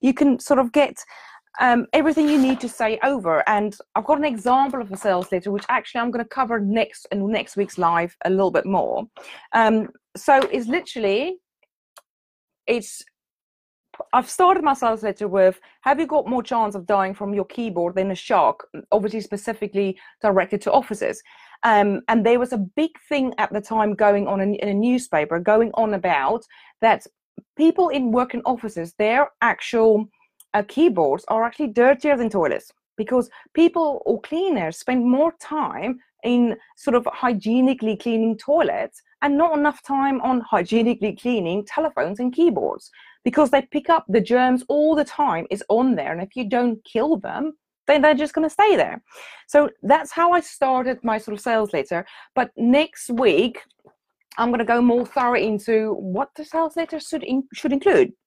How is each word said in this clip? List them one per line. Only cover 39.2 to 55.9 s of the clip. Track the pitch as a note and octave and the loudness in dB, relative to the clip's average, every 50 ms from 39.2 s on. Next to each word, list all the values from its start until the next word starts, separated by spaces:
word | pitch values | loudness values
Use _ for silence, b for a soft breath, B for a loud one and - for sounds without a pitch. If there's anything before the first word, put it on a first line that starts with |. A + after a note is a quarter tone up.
| - | -2
and | D4 C#4+ C#4 | 0 2 2
not | D#4+ E4+ D#4+ D4 | 2 2 2 2
enough | C#4+ D4+ C#4+ - _ | 0 0 -2 -4 _
time | - C#4 C#4 C4+ C#4 C4+ B3+ | -6 -2 -2 0 0 -2 -2
on | - B3+ B3+ B3 A3+ | -2 -2 -2 -2 -2
hygienically | - - G3+ F#3 F3 G#3+ A3+ A3+ A#3+ A#3+ - G3 G#3+ - | 0 0 0 0 2 0 2 2 2 0 -2 -2 -6 -6
cleaning | - - A#3+ B3 A3 F3+ E3 F3 G3+ G#3 | -4 -4 -2 -2 -2 -2 -2 -4 -4 -6
telephones | - - - D#4 D#4 D4 - C3 D#3+ G3+ G#3 | -6 -4 -4 -4 -2 -2 -4 -4 -4 -4 -4
and | B3 B3+ B3 | -4 -4 0
keyboards, | D#4 E4 F4 G#3+ D#3 - D2 G1+ - - - b b b b b b b | 2 2 2 2 0 -2 -4 -6 -8 -12 -20 b b b b b b b
because | - - - D4+ B3 | -2 2 2 2 4
they | - C4+ C4+ | 4 0 0
pick | _ - D4 - - | _ -6 -8 0 2
up | E4+ D#4+ - - | 0 0 2 0
the | F#3+ A3+ | 0 0
germs | F#3 - A#3 B3 B3+ B3+ B3+ B3+ B3 _ | 0 2 2 2 4 2 2 0 0 _
all | C4+ D4 D4+ D#4 D#4+ | 0 2 2 4 2
the | D4+ D4 | 2 0
time. | - - - D4 C4+ F3+ E3 E3+ - | -2 -2 -2 -2 0 0 -2 -4 -6
It's | - G3+ - _ | -8 -10 -2 _
on | G3 A3+ B3 C4 B3 | 0 2 4 2 2
there, | D#3+ - - D#3+ | 0 -2 -6 -6
and | E3+ F3+ | -8 -8
if | G3+ _ | -10 _
you | B3 B3+ G3+ | -8 -6 -2
don't | A3+ A#3+ B3 A#3+ A3+ A3 _ | 0 0 0 0 -2 -4 _
kill | - - A3+ A#3 D4+ D#4+ | -6 -4 -2 0 0 0
them, | G#3 - - - - C4+ D#4 D4+ _ _ _ _ _ _ | -2 -2 -8 -8 -6 -8 -8 -8 _ _ _ _ _ _
then | - C#4+ D4+ C4 | 2 2 4 6
they're | D4+ D4+ | 4 4
just | B3+ D4+ D4 - | 4 0 -2 -2
gonna | - D#4+ D#4 | -2 -2 -2
stay | - - G4+ G#4+ F#4+ | 0 2 4 4 4
there. | A#3 D3 F2 - - _ B B B B B B B B | 4 2 -2 -2 -12 _ B B B B B B B B
So | B - D4 D4 C#4 - _ - | B 2 2 2 2 -2 _ 0
that's | F#3+ C4+ D#4+ D#4 - | 2 2 2 2 -4
how | - - E4+ F4 F4 | -2 0 2 4 4
I | F4+ | 2
started | E4+ - - - C#4+ C4 C4 B3+ B3+ B3+ B3+ A#3+ _ | 0 -2 -4 -2 0 0 0 0 0 -2 -6 -4 _
my | A#3 A3 A3 | -4 -4 -4
sort | A3 - G#3 | -4 -8 -12
of | G#3 | -8
sales | - B3 A#3 A3 G#3+ G#3 - | -4 -2 0 0 -2 -2 -2
letter. | D#3 C3+ - F#3 E3+ - B B B B B B | -4 -4 -2 -4 -6 -6 B B B B B B
But | - B3 A#3+ _ | -4 -4 -4 _
next | - A3+ A#3 B3+ C#4+ D#4 D#4+ _ - - - | -2 2 4 4 4 2 0 _ -18 -10 -8
week, | B3 A3+ C4 A3 E3 D3+ - A#3 A3+ - - _ _ _ _ _ _ _ _ _ _ _ _ _ - - | -4 0 2 2 4 4 2 0 -2 -8 -20 _ _ _ _ _ _ _ _ _ _ _ _ _ -6 -4
I'm | A3+ A#3+ | -2 -2
gonna | A#3+ A#3+ A3+ | 0 -2 0
go | G#3+ A#3 A#3+ A#3+ | 0 2 4 4
more | A#3+ A#3 A#3+ A#3+ | 4 4 2 0
thorough | - - C#4 B3 A#3+ B3 A3+ | -2 -4 -2 -2 0 0 0
into | - A3 A3 G#3 G#3 - A3+ A3 A3 G#3+ | 0 0 -2 -4 -2 0 0 0 0 0